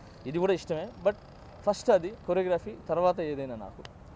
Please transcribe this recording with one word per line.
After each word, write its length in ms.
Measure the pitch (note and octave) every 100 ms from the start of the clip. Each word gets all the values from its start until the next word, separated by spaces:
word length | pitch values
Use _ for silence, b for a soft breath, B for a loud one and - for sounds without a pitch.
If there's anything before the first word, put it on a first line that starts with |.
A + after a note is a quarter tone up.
| B B B2+
ఇది 140 | E3
కూడా 140 | F#3+
ఇష్టమే, 360 | F3 - D#3 G#3 F#3 F3+
but 100 | G#3 - - - - G3+
ఫస్ట్ 220 | G3 -
అది 260 | F#3+ E3+ A3+ -
కొరియోగ్రఫీ, 480 | F3+ F#3 E3+ G#3 A3+ -
తర్వాత 300 | E3 F3+ F3+
ఏదైనా 360 | D#3 C#3 C3+ A2+
నాకు. 260 | F#2+ - - - -